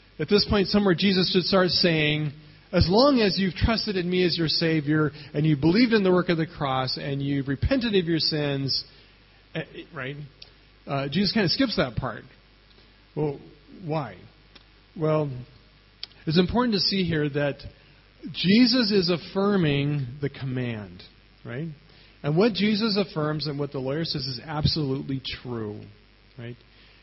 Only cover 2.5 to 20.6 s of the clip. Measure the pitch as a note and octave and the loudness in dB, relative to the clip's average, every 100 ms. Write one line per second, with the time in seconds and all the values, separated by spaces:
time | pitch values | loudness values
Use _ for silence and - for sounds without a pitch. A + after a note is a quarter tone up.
2.5 | - - F3+ D#3 G#3 C#4+ C4 G#3 F3 F#3+ | -20 -2 2 4 6 6 4 2 2 -2
3.5 | - - A3 G#3+ F#3 F3 F3+ F3+ E3+ D#3 | 0 0 0 -2 -2 0 2 2 0 -2
4.5 | - E3 D#3+ C#3+ D#3 D3+ - - D3 D#3 | 0 0 0 2 2 0 -2 -8 0 2
5.5 | D3 D#3+ G3 B3 A3+ F#3 F3+ F3 E3 D#3+ | 4 4 4 4 4 4 4 2 0 -2
6.5 | - C#3+ C3 C3 - D#3 C#3 C#3 C#3 C3+ | -4 -4 -2 -4 -6 -6 -4 -2 -2 -2
7.5 | C3+ - C4+ A#3 G3+ E3 D#3+ - D#3 D3 | -2 0 0 2 0 2 0 0 -2 -2
8.5 | C#3 C3+ - - - - _ _ _ _ | -2 -2 -4 -8 -18 -20 _ _ _ _
9.5 | E3 C#3+ E3 - D#3+ C3 D3 D3 - - | -12 -12 -14 -16 -10 -10 -10 -14 -18 -20
10.5 | - _ _ - C#3 C#3+ D3+ G3+ A3 F3 | -20 _ _ -6 -4 -2 0 0 2 0
11.5 | - C4 G3 C3+ - B2+ A#2 B2+ - _ | 2 0 0 -2 -2 -8 -8 -14 -20 _
12.5 | _ _ - - _ _ D3+ D3+ C3+ - | _ _ -20 -20 _ _ -6 -4 -6 -14
13.5 | - - - F3 D#3 A#2+ F#2 - _ _ | -20 -20 -14 -6 -6 -6 -12 -20 _ _
14.5 | - _ _ _ G3 D#3 D#3 D3 B2+ B2+ | -20 _ _ _ -4 0 0 0 -6 -14
15.5 | - - _ _ _ - - - D#3 F3+ | -20 -20 _ _ _ -20 -10 0 2 4
16.5 | A3 B3 G3 - G3 F3 D#3+ D3 C#3+ C#3+ | 2 2 0 0 0 0 0 0 0 -2
17.5 | C#3 - - - - _ _ C#4 C#3+ E3+ | -4 -12 -20 -20 -20 _ _ -12 -4 4
18.5 | G#3+ B3+ B3+ G#3 G#3 E3+ E3+ - F#3+ G3 | 6 6 4 2 2 2 -2 -4 -2 2
19.5 | G3+ D#3 C#3+ C#3+ D3 B2 C#3 C#3+ - C3+ | 2 2 2 0 -2 -4 -6 -6 -6 -6
20.5 | B2+ | -4